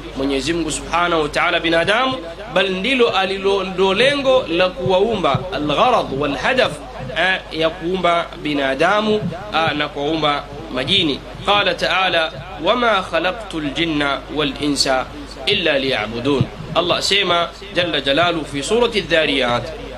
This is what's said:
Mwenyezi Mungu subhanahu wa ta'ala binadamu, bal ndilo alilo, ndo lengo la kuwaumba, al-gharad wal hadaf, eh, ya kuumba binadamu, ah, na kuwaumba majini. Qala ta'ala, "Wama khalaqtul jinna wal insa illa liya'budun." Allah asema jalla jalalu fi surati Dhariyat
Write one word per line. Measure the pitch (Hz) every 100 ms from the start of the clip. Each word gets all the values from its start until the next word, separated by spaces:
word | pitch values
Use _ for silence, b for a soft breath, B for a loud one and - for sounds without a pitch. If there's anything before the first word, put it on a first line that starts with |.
| - 123
Mwenyezi | 139 139 131
Mungu | 170 156
subhanahu | - - 165 175 165
wa | 147
ta'ala | 156 165 170
binadamu, | 165 165 175 220 262 - - - -
bal | 175 196
ndilo | 185 220 262 233
alilo, | 190 190 196 190 196
ndo | 190 180 190
lengo | 196 262 285 262 254 -
la | 170 185
kuwaumba, | 180 180 185 214 208 156 127 180
al-gharad | 196 151 147 240 214 - 135
wal | 147 135
hadaf, | 220 247 202 - - - 127 160
eh, | 180 185 -
ya | 156 160
kuumba | 147 165 185 175 170 - 113
binadamu, | 147 143 135 139 170 208 214 214 175 175 208
ah, | 156 160
na | 147 151
kuwaumba | 147 143 160 151 143 - - -
majini. | 127 139 190 160 127 - - -
Qala | 208 190
ta'ala, | 170 165 175 185 170 160 135 180 190
"Wama | 165 247 240 196 180
khalaqtul | 165 180 185 196 165 147
jinna | 135 170 147 143 131 - 139
wal | 147 127
insa | 147 139 139 131 123 147 143 - 135
illa | 208 160 139
liya'budun." | 135 120 107 117 127 135 123 - - 165
Allah | 175 127
asema | - 196 185 170 165 - 196 175
jalla | 175 151
jalalu | 135 143 175 165 135
fi | 139
surati | - 226 233 214
Dhariyat | 160 165 151 139 123 120 117 - -